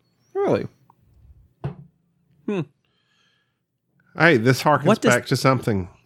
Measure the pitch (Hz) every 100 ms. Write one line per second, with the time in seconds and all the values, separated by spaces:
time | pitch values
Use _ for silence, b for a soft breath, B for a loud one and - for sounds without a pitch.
0 | _ _ _ 381 381 - - _ _ _
1 | _ _ - _ _ _ 143 - - _
2 | _ _ _ _ - 196 147 _ _ _
3 | _ _ _ _ _ _ _ _ _ _
4 | _ - 160 127 120 127 156 139 156 220
5 | - 123 - 135 135 131 127 101 87 _